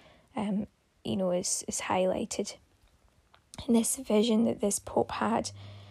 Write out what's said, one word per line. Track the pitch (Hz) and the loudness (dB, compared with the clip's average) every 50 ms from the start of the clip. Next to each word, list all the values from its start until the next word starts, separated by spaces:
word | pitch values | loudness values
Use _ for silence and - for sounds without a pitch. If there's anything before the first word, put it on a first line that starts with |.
| - - - - _ _ - | -20 -20 -20 -20 _ _ -8
um, | - - 202 190 202 208 - _ _ _ _ _ _ - | -4 -2 -2 -2 -2 -4 -6 _ _ _ _ _ _ -6
you | - 220 | -4 -2
know, | 208 190 180 180 | 0 0 0 0
is, | 180 190 - - - - - | 0 0 -2 -4 -4 -4 -6
is | 208 - - | -6 -4 -2
highlighted. | - 202 185 185 185 - - - 196 - - 202 - - - _ _ _ _ _ _ _ _ _ _ _ _ _ _ _ _ _ _ - - - | 0 2 2 2 2 2 0 -2 -4 -4 -4 -4 -6 -8 -14 _ _ _ _ _ _ _ _ _ _ _ _ _ _ _ _ _ _ -16 -8 0
And | - 233 | 2 2
this | 226 226 - - | 4 4 2 -2
vision | 277 262 - 208 214 214 240 214 220 233 | -4 -2 2 4 4 4 4 4 4 4
that | 226 226 - | 2 2 2
this | - 202 202 - | 0 0 0 -2
Pope | - - - - 226 - | -4 -2 0 0 0 0
had | - - 220 208 226 - - - - - - - - - - - | 0 -2 0 0 0 0 -2 -4 -8 -12 -16 -18 -18 -18 -20 -20